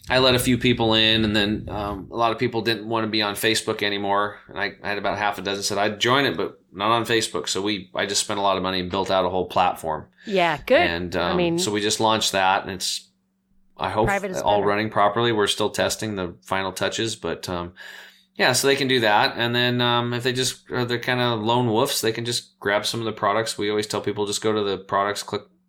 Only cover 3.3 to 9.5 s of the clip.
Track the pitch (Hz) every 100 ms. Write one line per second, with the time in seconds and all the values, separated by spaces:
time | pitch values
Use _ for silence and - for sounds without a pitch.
3.3 | 98 113 110 - 107 104 101 98 101 104
4.3 | - - - 98 98 95 101 98 98 104
5.3 | 98 95 101 98 101 107 101 113 131 135
6.3 | 82 95 - _ 90 104 117 113 113 110
7.3 | 90 76 95 101 104 92 - 98 101 -
8.3 | 101 98 95 92 95 90 98 90 95 90
9.3 | 92 90